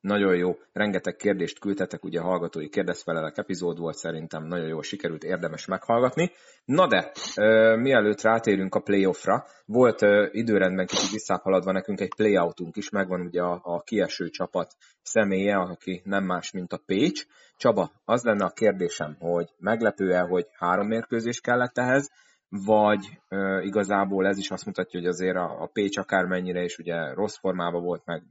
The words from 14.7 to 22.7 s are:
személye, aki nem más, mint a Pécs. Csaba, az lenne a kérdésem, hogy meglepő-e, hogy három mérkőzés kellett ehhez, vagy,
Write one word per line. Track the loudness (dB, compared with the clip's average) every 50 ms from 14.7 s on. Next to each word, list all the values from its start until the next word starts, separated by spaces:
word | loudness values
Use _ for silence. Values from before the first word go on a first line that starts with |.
| _ _ _ _ _ _
személye, | _ -2 0 2 2 2 2 0 2 2 2
aki | 2 0 -2 -6 -10 _ -8 -8 -8 -6
nem | -4 -2 -2 -2
más, | -2 -2 -4 -6 -8
mint | -8 -10 -8 -8
a | -10 -10 _
Pécs. | -2 0 2 2 2 0 -4 -12 -16 _ _ _ _ _
Csaba, | 0 2 2 2 2 0 -2 _ _ _
az | -2 -2 0
lenne | 2 0 0 0 0
a | -2 0
kérdésem, | 2 2 2 2 2 -2 -4 -4 -6 -8 -8 -10 -8
hogy | -4 -2 -2 -2 -2 -4 _ _
meglepő-e, | -2 -2 0 2 0 0 0 0 0 2 2 2
hogy | 2 2 0 -2 -2 -4
három | _ -4 0 0 2 2 0
mérkőzés | 0 -2 -4 -4 -4 -4 -2 -2 -4 -6 -4
kellett | -2 0 0 0 0 -2 -2 -2
ehhez, | 0 2 2 2 0 -2 _ _ _ _ _ _ _ _ -10 -4 2
vagy, | 4